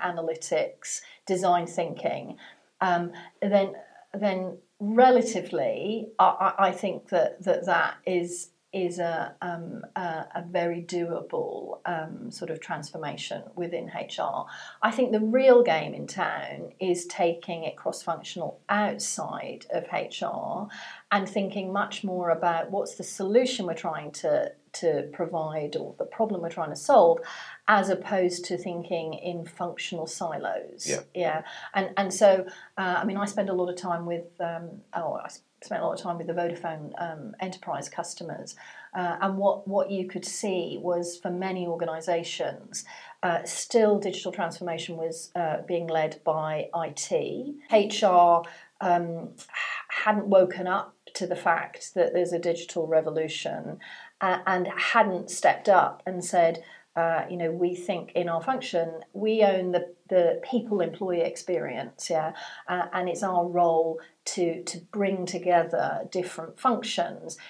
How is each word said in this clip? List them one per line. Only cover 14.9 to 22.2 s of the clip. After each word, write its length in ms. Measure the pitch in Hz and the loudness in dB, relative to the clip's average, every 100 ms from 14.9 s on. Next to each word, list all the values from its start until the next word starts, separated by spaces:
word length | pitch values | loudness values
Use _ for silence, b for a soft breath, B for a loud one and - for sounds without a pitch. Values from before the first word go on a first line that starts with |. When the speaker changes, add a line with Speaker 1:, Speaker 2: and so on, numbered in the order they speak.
Speaker 1:
think 220 | 226 233 | 2 2
the 80 | 214 | 2
real 420 | 220 254 262 240 | 4 6 10 10
game 300 | 233 160 151 | 10 4 0
in 120 | 151 147 | -8 -8
town 680 | 190 160 151 135 143 170 - | -4 -2 -4 -8 -10 -12 -4
is 260 | 190 175 - | 0 0 -2
taking 580 | - 170 170 - 165 | 0 0 0 -6 -8
it 140 | 160 - | -8 -8
cross-functional 800 | - - - 160 - 180 151 - - | -6 -6 -4 -6 -6 -8 -8 -8 -2
outside 1000 | 208 208 208 - - 151 - - - - | 0 0 -2 -6 -6 -6 -8 -10 -12 -6
of 120 | - - | -6 -4
H 300 | 175 - - | -6 -6 -6
R 460 | - - - - 208 B B B - | -6 -4 -6 -6 -8 B B B -2
and 160 | 202 190 | -2 0
thinking 440 | 214 190 202 185 | -2 -2 -4 -4
much 320 | 202 220 - | -4 -4 -4
more 260 | 196 180 | -6 -2